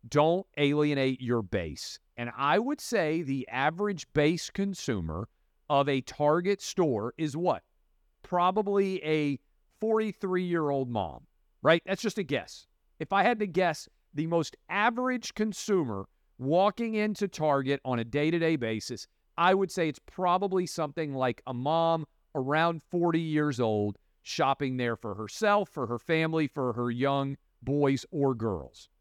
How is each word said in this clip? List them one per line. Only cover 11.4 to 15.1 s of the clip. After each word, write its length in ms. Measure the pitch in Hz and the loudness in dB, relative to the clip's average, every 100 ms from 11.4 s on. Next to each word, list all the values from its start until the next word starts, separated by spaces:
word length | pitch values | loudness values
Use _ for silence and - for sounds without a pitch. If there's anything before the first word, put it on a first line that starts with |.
| _ _ | _ _
right? 180 | 139 165 | 4 4
That's 180 | - 190 | 2 -4
just 160 | 220 214 | -2 -4
a 40 | |
guess. 440 | 165 135 - - _ _ _ _ | -4 -4 -6 -18 _ _ _ _
If 120 | 156 | 0
I 120 | 196 | 2
had 160 | 202 233 | 4 2
to 80 | 208 | 0
guess, 420 | 165 180 151 - _ _ | 2 2 0 -10 _ _
the 140 | 147 160 | -4 0
most 280 | 170 156 - - | 0 0 -8 -6
average 640 | 190 220 233 254 | 0 0 2 -2